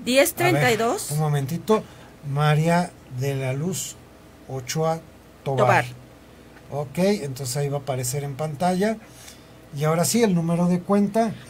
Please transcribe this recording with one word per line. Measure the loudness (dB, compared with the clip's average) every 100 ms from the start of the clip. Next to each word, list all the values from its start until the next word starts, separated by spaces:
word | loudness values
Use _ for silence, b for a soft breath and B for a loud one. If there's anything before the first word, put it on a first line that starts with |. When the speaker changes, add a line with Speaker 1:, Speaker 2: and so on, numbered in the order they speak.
| 0
Speaker 1:
diez | 4 2 2
treinta | 2 4 4
y | 2
dos. | 0 -2 -4
Speaker 2:
A | -2
ver, |
un | 0
momentito, | 0 -2 -4 0 0 0 B B -14 -6
María | 0 4 4 4 2 0 -6 -14 -6
de | -4 -2
la | -4
Luz | -4 -4 -6 -8 -14 -20 -20 -20 -20 -12
Ochoa | -12 -6 -2 0 -2 -6 -20 -20 -10
Tobar. | -4 2
Speaker 1:
Tobar. | 4 4 0 -8 -20 -20 -20 -20 -20 -20 -12
Speaker 2:
Ok, | -10 -6 0
entonces | 2 2 -2 -8 -6 -4
ahí | -2
va | -4
a |
aparecer | -4 -4 -2 -4
en | -6 -6
pantalla. | -6 -2 0 2 0 -2 B B B B B B -14 -2
Y |
ahora | 0 2 2
sí, | 2
el | 2
número | 2 2 2 2
de | 0
cuenta. | 2 2 2 2 0 -2